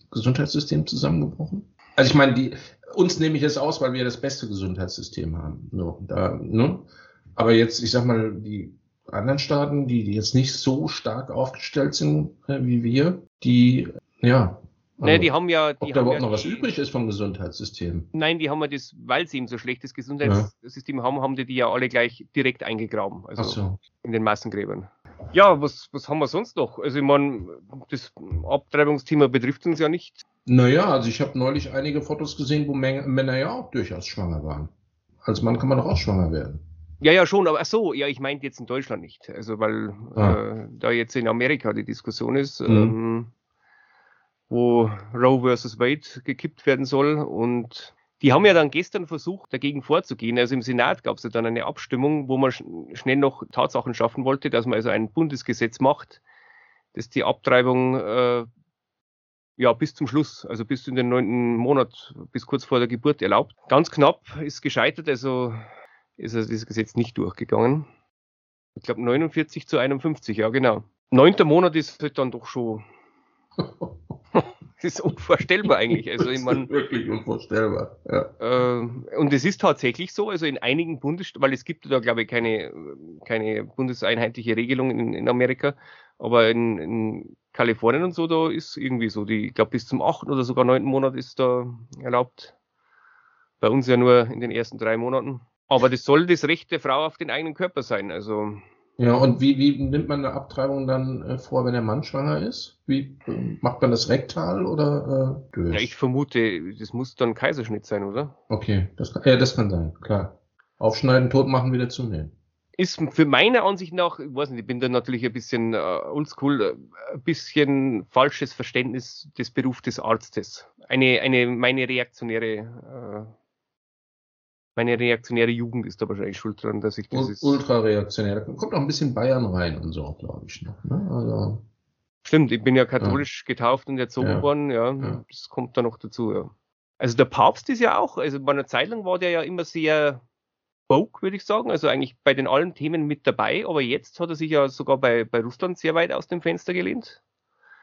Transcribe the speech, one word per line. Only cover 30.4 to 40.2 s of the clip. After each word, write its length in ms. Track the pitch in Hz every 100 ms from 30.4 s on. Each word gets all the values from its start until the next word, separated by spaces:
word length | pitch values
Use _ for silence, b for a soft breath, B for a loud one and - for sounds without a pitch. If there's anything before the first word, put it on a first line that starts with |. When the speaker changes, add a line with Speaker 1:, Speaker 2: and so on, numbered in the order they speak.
| -
Speaker 1:
Naja, 400 | 127 123 147 202
also 240 | 135 117
ich 120 | -
hab 120 | 135
neulich 400 | 131 127 143 -
einige 280 | 135 147 143
Fotos 360 | 147 151 147 -
gesehen, 300 | 135 151 143
wo 60 |
Män-, 340 | 139 131 135 139
Männer 300 | 131 135 131
ja 140 | 151
auch 200 | 254 -
durchaus 340 | 127 98 90 -
schwanger 380 | - 90 78
waren. 260 | 76 73 78 _ _ _ _ _
Als 200 | - 101
Mann 160 | 120 117
kann 100 | 131
man 80 | 131
doch 80 | -
auch 120 | 87
schwanger 340 | - 95 85
werden. 280 | 78 69 73 - - - -
Speaker 2:
Ja, 120 | 151
ja, 140 | 180 170
schon, 220 | 196 175
aber 120 | 151
ach 40 | 170
so, 280 | 226 190
ja, 140 | 127 143
ich 120 | 127
meinte 260 | 139 143 139
jetzt 140 | -
in 60 | 107
Deutschland 360 | 127 135 104
nicht. 280 | 80 - -
Also 300 | - 107 110
weil, 340 | 107 110 107 101 113
Speaker 1:
Ah. 180 | 110